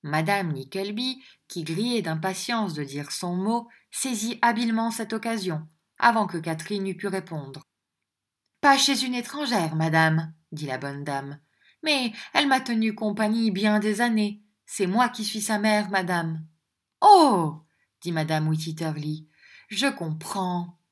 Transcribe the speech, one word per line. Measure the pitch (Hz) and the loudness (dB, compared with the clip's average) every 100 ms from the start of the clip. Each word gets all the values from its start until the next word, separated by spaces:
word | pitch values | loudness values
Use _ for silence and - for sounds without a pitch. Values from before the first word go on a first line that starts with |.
Madame | 151 151 160 202 180 | -2 -2 0 0 0
Nickleby, | 139 131 190 202 208 254 262 - - _ | -4 -6 -6 -6 -4 -6 -6 -16 -20 _
qui | 180 | -10
grillait | 160 165 240 233 | -4 -2 0 0
d'impatience | 165 160 185 190 - 233 202 | -2 -2 -2 -4 -4 -2 -2
de | 151 | -4
dire | 139 143 147 | -6 -8 -8
son | - 180 180 | -6 -4 -2
mot, | 196 233 233 - _ | 0 -2 -4 -20 _
saisit | - 269 226 220 - | -6 -4 -4 -4 2
habilement | 240 226 233 226 226 | 2 2 0 0 0
cette | 226 220 | -4 -4
occasion, | 220 226 226 185 156 156 _ _ _ | -6 -4 -4 -2 -4 -8 _ _ _
avant | 240 226 190 | 4 4 0
que | 170 | -4
Catherine | 165 160 - 202 196 | -6 -6 -4 -4 -4
eût | 170 | -4
pu | 202 | -4
répondre. « | 190 175 160 135 139 - _ _ _ _ _ _ _ _ _ | -6 -6 -10 -10 -14 -18 _ _ _ _ _ _ _ _ _
Pas | 294 277 | 4 4
chez | 277 262 254 | 4 0 -2
une | 247 | -4
étrangère, | 240 294 277 226 160 160 | -6 -6 -2 0 0 0
madame, » | 160 160 160 160 160 - _ | 2 4 4 2 -2 -14 _
dit | 151 147 | -10 -6
la | 127 | -6
bonne | 139 139 143 | -6 -8 -6
dame, « | 139 139 147 _ _ _ _ | -6 -8 -14 _ _ _ _
mais | 320 285 240 220 - | -2 0 0 -6 -2
elle | - 294 | 0 4
m'a | 262 | 2
tenu | 254 226 220 | 2 0 0
compagnie | 208 214 202 214 226 226 | 0 -4 0 0 2 0
bien | 185 214 214 | 2 2 2
des | 208 202 | 2 0
années. | 240 220 208 202 _ _ - | 2 2 0 -4 _ _ -14
C'est | - 185 | -2 0
moi | 202 247 | 2 2
qui | 240 | 0
suis | 214 220 | -6 -4
sa | 208 214 | -2 0
mère, | 214 214 196 | 2 2 2
madame. » « | 196 180 175 165 160 - _ _ _ _ _ | -2 0 -2 -2 -6 -10 _ _ _ _ _
Oh » | 403 392 302 196 156 156 _ _ _ _ | 10 10 10 4 0 -4 _ _ _ _
dit | 175 | -4
madame | 165 156 156 156 | -2 0 2 2
Wititterly, « | 156 160 160 160 151 151 156 - _ - - _ | 0 -2 -4 -6 -4 -6 -8 -12 _ -20 -20 _
je | 196 269 | -2 -2
comprends. » | 269 160 160 - 196 185 180 175 - _ | -2 -6 -6 -6 -4 -2 -2 -6 -12 _